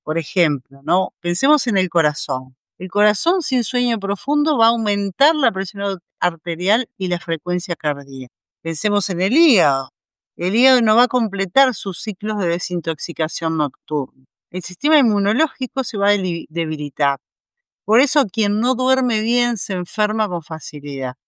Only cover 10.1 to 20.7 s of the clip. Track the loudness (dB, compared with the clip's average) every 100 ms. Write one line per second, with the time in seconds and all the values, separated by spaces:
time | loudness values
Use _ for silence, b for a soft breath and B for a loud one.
10.1 | _ _ -6 -2 2 4 4 4 2 2
11.1 | 2 -2 -2 0 2 2 0 -8 -8 -8
12.1 | -6 -6 -2 0 -2 -2 -4 -4 -6 -8
13.1 | -4 -4 -2 -4 -2 -2 -4 _ -4 -4
14.1 | _ _ _ _ -10 -10 -4 2 4 4
15.1 | 2 0 0 -2 -2 -6 -4 -6 -2 0
16.1 | 2 0 -4 -6 -6 -4 -4 -6 -2 0
17.1 | 0 _ _ _ _ _ _ 0 2 4
18.1 | 2 0 0 0 0 0 0 2 2 2
19.1 | 0 0 0 0 -4 -4 -6 -6 -2 -2
20.1 | 0 -2 -4 -6 -10 -10